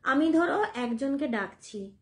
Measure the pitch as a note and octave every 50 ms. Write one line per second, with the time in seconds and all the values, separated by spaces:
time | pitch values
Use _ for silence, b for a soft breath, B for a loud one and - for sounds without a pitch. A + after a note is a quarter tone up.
0 | - C4+ C4 C#4+ D#4 E4 D#4+ D#4+ E4+ F4 - G4 G#4+ - - A#3+ B3 A#3+ A#3 A3+
1 | C4+ C#4 C#4 C#4 D4 C#4 A#3 G#3+ G3 F3+ - _ - - - G#3 G3 G3 - _